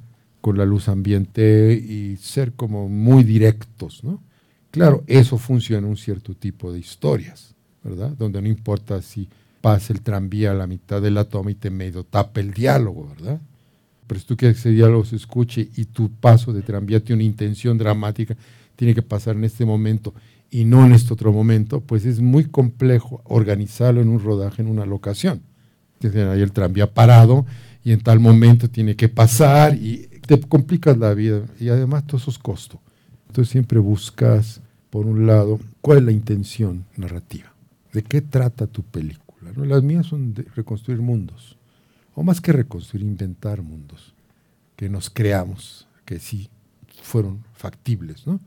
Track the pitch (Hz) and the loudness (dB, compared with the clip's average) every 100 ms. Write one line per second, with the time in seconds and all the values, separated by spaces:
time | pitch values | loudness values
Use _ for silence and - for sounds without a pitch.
0 | - _ _ _ 107 101 101 101 104 98 | -20 _ _ _ -4 0 0 0 -2 -4
1 | 101 98 98 - 107 107 110 113 113 107 | -2 -2 -2 0 4 6 4 2 -4 -10
2 | 101 98 - 139 123 - 113 104 101 104 | -10 -12 -8 -6 -6 -6 -8 -6 -6 0
3 | 113 131 113 110 110 107 - - - - | 6 6 6 6 4 2 -8 -16 -18 -14
4 | 139 202 _ _ _ _ _ 156 165 131 | -12 -12 _ _ _ _ _ 2 4 4
5 | - 131 123 120 - 123 110 107 101 101 | 4 4 4 0 -2 -2 -2 -4 -4 -8
6 | - 95 - 92 98 - 90 87 - - | -8 -10 -12 -12 -12 -10 -12 -14 -16 -6
7 | - 117 - - _ _ _ _ - 90 | -4 -4 -6 -20 _ _ _ _ -16 -10
8 | 123 135 107 98 104 107 - 101 - 95 | -10 -8 -8 -6 -6 -6 -6 -8 -6 -10
9 | - 104 95 _ _ _ 110 101 - 98 | -10 -14 -16 _ _ _ 0 0 -2 -8
10 | - 101 95 104 104 98 90 92 - 101 | -6 -6 -6 -4 -2 -4 -6 -10 -8 -4
11 | 104 104 101 101 98 101 101 95 92 87 | -2 -2 -2 -4 -8 -8 -10 -10 -10 -12
12 | 87 101 101 - 98 101 131 135 104 78 | -4 -2 -2 -6 -8 -2 0 0 -2 -8
13 | 73 73 92 156 151 _ _ _ _ _ | -16 -14 -10 -12 -12 _ _ _ _ _
14 | - 95 - 120 123 113 120 110 113 113 | -12 -10 -6 0 2 2 2 4 4 4
15 | 110 110 - 123 120 117 107 - 110 - | -2 -8 -8 -4 -4 -4 -8 -10 -10 -4
16 | 110 - 123 113 120 104 104 101 101 110 | -6 2 6 6 4 -8 -8 -8 -2 -2
17 | 107 113 110 104 104 104 120 113 107 107 | 0 -2 -2 -4 -6 -4 -2 -2 -2 -2
18 | 107 107 113 113 _ _ _ - 120 113 | -4 -6 -8 -8 _ _ _ -4 0 0
19 | - 104 113 107 110 - 113 107 110 107 | -2 -6 -6 -4 -4 -4 -2 -2 -2 -4
20 | 107 - _ _ - 123 113 127 127 117 | -6 -16 _ _ -10 -2 4 8 10 8
21 | 120 110 110 107 110 110 107 143 - 110 | 4 -2 0 2 2 0 0 -6 -4 -4
22 | 117 117 123 143 139 - 123 - 127 120 | -2 -2 2 2 2 0 -2 0 0 0
23 | - - - 113 104 101 104 - 123 120 | -2 -18 -2 0 0 -2 -4 -2 0 2
24 | 113 117 104 101 98 - 110 107 98 98 | 0 0 -2 -4 -4 -6 -6 -4 -6 -8
25 | 101 101 185 101 _ _ _ _ _ - | -8 -6 -6 -6 _ _ _ _ _ -8
26 | 113 107 98 98 98 101 92 98 104 - | -4 -2 -2 0 -2 -2 -2 0 0 6
27 | 117 117 117 135 135 - - _ 117 107 | 8 8 8 4 -2 -12 -20 _ -2 0
28 | 117 113 117 113 117 120 120 - 107 104 | 4 4 6 8 8 6 2 -2 -4 0
29 | 110 - 113 - 143 143 151 107 110 117 | 0 2 2 4 4 6 4 2 -6 -10
30 | - - - 143 - 151 120 170 - 117 | -14 -10 0 2 2 0 0 0 2 2
31 | 107 104 110 104 113 - 117 123 131 147 | 2 0 -2 -2 -6 -8 -2 0 0 -4
32 | 147 131 131 113 - 90 - - _ _ | -4 -8 -8 -10 -10 -10 -12 -20 _ _
33 | _ _ _ - 117 131 117 113 101 101 | _ _ _ -2 0 0 0 0 0 -2
34 | - - 117 110 110 - - _ _ 107 | -6 0 2 2 0 -8 -20 _ _ -6
35 | 110 110 110 107 104 107 - _ 147 139 | -4 0 4 4 2 -4 -8 _ 4 4
36 | 120 107 107 101 101 - 101 87 92 - | 4 0 -2 -6 -6 -6 -6 -6 -14 -14
37 | 90 85 - - - _ _ _ _ 110 | -12 -12 -14 -20 -20 _ _ _ _ -10
38 | - 147 147 131 123 - 107 - - 85 | -4 -4 -2 -2 -2 -4 -8 -8 -12 -10
39 | 78 78 _ _ 85 117 139 135 139 170 | -10 -14 _ _ -16 -8 -2 0 0 -2
40 | 165 151 123 104 - - 113 107 - 117 | -4 -6 -8 -8 -12 -12 -10 -10 -8 -6
41 | 120 117 85 - _ _ _ _ _ _ | -4 -4 -6 -16 _ _ _ _ _ _
42 | _ - 170 175 - 143 - 87 - 101 | _ -6 -2 -2 0 -2 -2 -10 -14 -10
43 | 104 95 95 87 107 104 80 78 71 73 | -8 -8 -10 -10 -10 -10 -12 -16 -20 -20
44 | _ _ _ _ _ _ _ - 101 98 | _ _ _ _ _ _ _ -12 -8 -8
45 | - - 104 98 90 92 - - _ _ | -10 -4 -2 -2 -6 -12 -18 -20 _ _
46 | - 85 - 101 101 _ _ _ _ _ | -16 -16 -12 -14 -14 _ _ _ _ _
47 | - 117 98 101 - _ - - - 101 | -6 -4 -4 -8 -18 _ -18 -12 -8 -8
48 | 82 78 151 190 | -8 -14 -8 -8